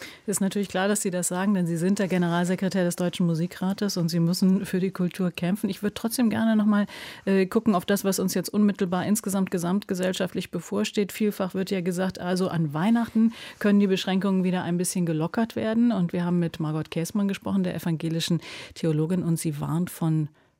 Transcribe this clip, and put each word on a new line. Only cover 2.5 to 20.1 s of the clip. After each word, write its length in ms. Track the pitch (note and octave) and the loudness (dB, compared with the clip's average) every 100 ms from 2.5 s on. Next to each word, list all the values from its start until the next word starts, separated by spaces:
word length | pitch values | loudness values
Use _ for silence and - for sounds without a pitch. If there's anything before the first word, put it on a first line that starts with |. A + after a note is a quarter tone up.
| F#3 F#3+ G3 | 0 0 0
des 120 | F3 - | 0 0
Deutschen 320 | F3 - F3 | -2 0 0
Musikrates 680 | D#3+ F3 - F#3+ G3 G#3 F#3 | 0 -2 -2 -4 -2 -2 0
und 120 | E3+ | 0
Sie 100 | E3+ | 2
müssen 460 | E3 F3+ F#3+ F#3+ G3 | 2 4 4 2 2
für 140 | F#3 | -2
die 100 | F#3+ | -2
Kultur 400 | - F3+ - F3+ | -2 -4 -2 -4
kämpfen. 400 | - F3 G3+ G3+ | -2 -2 -2 -2
Ich 140 | G3 | -4
würde 100 | G#3 | -4
trotzdem 380 | - A3+ A#3 A#3 | -4 -4 0 0
gerne 240 | G#3+ A3+ A3 | 2 2 4
noch 100 | G#3 | 4
mal, 220 | G#3 G3+ - - - - | 4 2 -4 -16 -8 0
äh, 200 | G3 F#3 | 2 4
gucken 300 | A3+ A3+ F3+ | 2 2 2
auf 100 | - | 2
das, 180 | G3+ | 0
was 140 | G3 F#3+ | 0 0
uns 160 | F#3 | 0
jetzt 160 | F#3+ F3 | -2 -2
unmittelbar 560 | G#3 G#3 G3 F#3 F3+ - | 2 2 2 0 0 0
insgesamt 460 | G#3+ - F#3+ F#3 | 0 0 -2 0
gesamtgesellschaftlich 1000 | F#3 E3+ G3 - F#3 F#3 F#3 F#3 - - | -2 0 -2 -2 -2 -2 -2 -4 -4 -6
bevorsteht. 640 | F3 - G3 G#3 - G3 | -6 -4 -4 -2 -2 -2
Vielfach 420 | - G#3 G3+ F#3+ | 0 -2 -2 -4
wird 160 | F#3+ F#3 | -4 -2
ja 120 | G3 | -2
gesagt, 360 | F3 F3 F#3+ - | -2 -2 -2 -4
also 300 | F3+ F3+ F#3+ | -2 0 0
an 260 | D#3+ D#3+ | 0 -2
Weihnachten 600 | D3+ G3 A#3 A#3 A3 A3+ - - - | 0 2 2 2 2 2 2 -12 -2
können 220 | G#3 G3+ | 4 4
die 60 | G3+ | 4
Beschränkungen 580 | F#3+ - F#3+ G3+ F#3+ F#3 | 2 0 0 2 2 2
wieder 180 | F3+ | 0
ein 140 | E3+ F3 | 0 -2
bisschen 280 | F3+ F#3+ E3+ | 0 0 0
gelockert 520 | D#3 E3 - A3+ - | 0 0 0 -2 0
werden. 340 | A3 A3+ A#3+ | 0 2 2
Und 220 | G#3 F3 | 2 0
wir 100 | F3+ | 0
haben 160 | F3 F3 | 0 2
mit 220 | E3 - | 0 -2
Margot 280 | D#3 D#3 D#3 | -2 -2 -4
Käßmann 380 | E3 E3+ G#3+ G3+ | -4 -2 0 0
gesprochen, 360 | G3 - G3 | -2 -2 0
der 120 | F3+ - | 0 -2
evangelischen 640 | F3+ D#3+ E3 E3 - E3 - - - - | -2 -2 -2 -2 0 -2 -4 -14 -16 -4
Theologin, 480 | E3 D3+ D#3+ F3+ | 0 2 2 0
und 140 | E3+ E3 | 0 0
sie 220 | E3+ D3 | -2 -4
warnt 300 | C#3+ D#3 F3 | -2 -2 -2
von, 400 | - E3 | -2 0